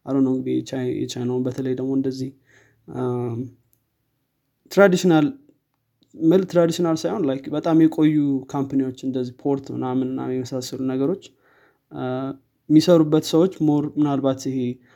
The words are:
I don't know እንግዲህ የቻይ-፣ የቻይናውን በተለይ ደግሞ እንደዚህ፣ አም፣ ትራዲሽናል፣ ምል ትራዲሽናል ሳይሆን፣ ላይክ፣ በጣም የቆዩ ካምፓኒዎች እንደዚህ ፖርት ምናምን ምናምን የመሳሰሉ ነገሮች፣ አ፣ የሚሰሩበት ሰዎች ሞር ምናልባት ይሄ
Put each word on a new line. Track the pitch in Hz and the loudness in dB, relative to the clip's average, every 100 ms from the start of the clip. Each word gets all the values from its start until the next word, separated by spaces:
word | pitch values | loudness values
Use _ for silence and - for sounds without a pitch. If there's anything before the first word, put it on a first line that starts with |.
| 139 | -4
I | |
don't | 135 | 0
know | 131 | 2
እንግዲህ | 131 131 127 | 0 -2 -4
የቻይ-፣ | - 135 127 - | -4 -4 -4 -4
የቻይናውን | 127 127 123 127 | -6 -6 -4 -2
በተለይ | 127 131 131 127 | -4 -4 -4 -4
ደግሞ | 131 | -2
እንደዚህ፣ | 135 135 131 131 - _ _ _ _ - | -2 -2 -4 -8 -12 _ _ _ _ -14
አም፣ | 127 123 123 120 117 127 - _ _ _ _ _ _ _ _ _ _ - | -6 -4 -4 -6 -6 -10 -14 _ _ _ _ _ _ _ _ _ _ -2
ትራዲሽናል፣ | - 202 180 185 160 143 - _ _ _ _ _ _ _ - | 4 6 6 4 4 2 -2 _ _ _ _ _ _ _ -2
ምል | 160 185 185 | 2 2 2
ትራዲሽናል | 175 170 165 170 160 | 2 2 2 0 0
ሳይሆን፣ | 175 208 | -2 -2
ላይክ፣ | 143 135 - | -2 -2 -6
በጣም | 151 170 160 | -4 2 4
የቆዩ | 160 156 156 151 143 135 - | 4 4 2 4 0 -2 -4
ካምፓኒዎች | 139 135 135 131 127 | -6 -2 -2 -2 -4
እንደዚህ | 135 127 127 - | -6 -4 -6 -6
ፖርት | 143 139 139 | -2 -2 -4
ምናምን | 123 127 127 127 | -8 -4 -2 -2
ምናምን | 131 127 | -4 -6
የመሳሰሉ | 127 123 131 123 127 131 | -6 -6 -8 -8 -6 -4
ነገሮች፣ | 131 143 190 - _ _ _ _ _ _ | -2 -2 -4 -8 _ _ _ _ _ _
አ፣ | 147 127 127 135 135 _ _ - | -10 -6 -6 -8 -12 _ _ 2
የሚሰሩበት | 156 170 170 156 156 - | 4 6 6 4 2 2
ሰዎች | 160 185 - | 2 2 2
ሞር | 151 147 147 | 0 2 0
ምናልባት | 143 147 135 135 131 | -2 0 0 0 -2
ይሄ | 131 131 123 123 _ | -4 -4 -4 -6 _